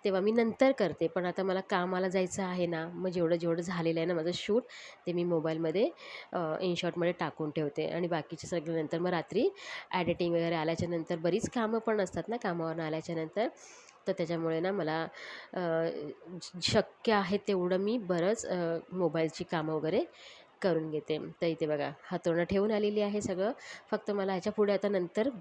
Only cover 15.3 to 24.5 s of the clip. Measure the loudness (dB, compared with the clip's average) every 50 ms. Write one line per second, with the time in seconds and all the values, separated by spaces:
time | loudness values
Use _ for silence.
15.3 | -14 -16 -14 -8 -6 -2 0 0 2 2 2 0 -2 -4 -8 -10 -10 -12 -14 -12
16.3 | -12 -12 -12 -12 -10 -6 -2 2 2 2 2 0 -4 -4 0 2 4 4 4 2
17.3 | 0 0 0 2 2 2 2 2 2 2 2 2 0 0 0 0 2 2 4 2
18.3 | 2 0 0 -2 0 0 0 0 0 -2 -4 -4 -2 2 2 2 2 2 0 0
19.3 | 0 -4 -6 -2 -2 -2 0 0 -2 0 0 2 2 2 0 0 -6 -18 -20 -20
20.3 | -20 -20 -20 -20 -6 0 2 2 2 2 0 -2 -4 -4 -2 -2 -2 -2 -4 -6
21.3 | -6 -2 -2 -2 0 0 0 0 0 0 -2 -4 -6 -8 -8 -6 -4 -2 0 2
22.3 | 2 2 2 2 2 2 2 2 2 2 2 2 2 2 0 0 0 -2 -2 -2
23.3 | 0 0 0 0 -2 -4 -10 -16 -16 -14 -8 -4 -4 -4 -2 -2 -2 0 0 0
24.3 | 0 0 -2 0